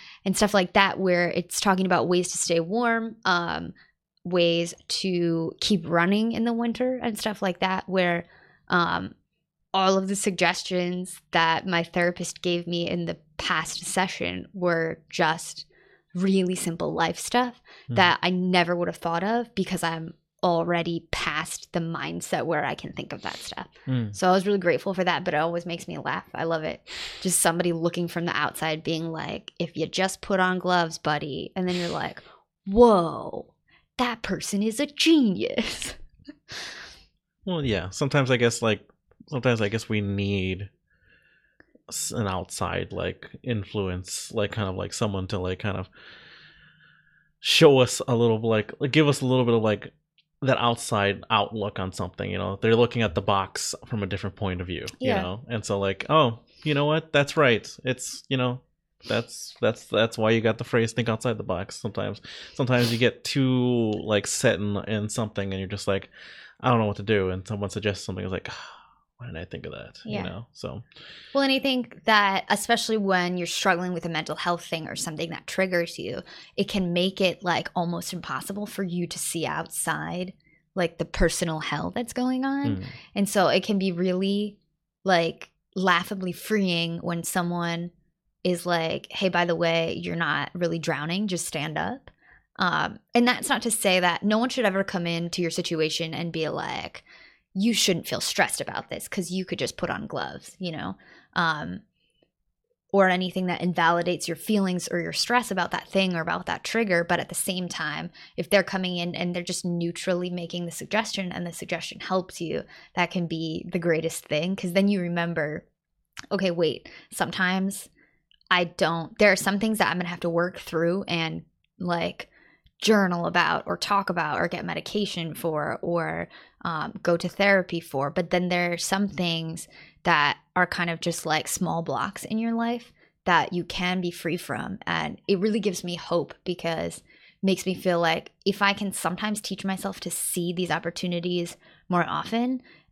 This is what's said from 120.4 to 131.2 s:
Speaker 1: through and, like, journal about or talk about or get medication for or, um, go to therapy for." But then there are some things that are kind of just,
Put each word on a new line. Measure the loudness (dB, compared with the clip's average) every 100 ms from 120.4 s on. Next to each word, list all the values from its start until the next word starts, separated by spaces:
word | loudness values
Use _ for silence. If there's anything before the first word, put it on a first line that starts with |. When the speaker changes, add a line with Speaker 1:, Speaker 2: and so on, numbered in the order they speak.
| 0 -4
Speaker 1:
through | -6 0 0 0 -2
and, | -2 -2 -6 -12 _ _ -6
like, | 2 4 4 -4 -16 _ _ _ _ -2
journal | 6 6 6 2 2
about | 4 4 2 0
or | -4
talk | 2 0 2
about | -2 0 0
or | -2
get | -2
medication | -6 -6 -4 -4 -2 -4 -6
for | -4 -4 -2 -4 -4
or, | -2 -2 -2 -4 -8 -12 -20 _
um, | -6 -4 -6 -2
go | 2 2
to | 0
therapy | 0 4 4 2 -6
for." | -4 -2 -2
But | -2 0
then | 0 2
there | 0 0
are | -2
some | -2 0 0
things | 0 -2 -2 -4 -8 -14 -20 -20 _
that | 4 6 4 2 _
are | 0 2
kind | 2 -2
of | -2
just, | -2 -4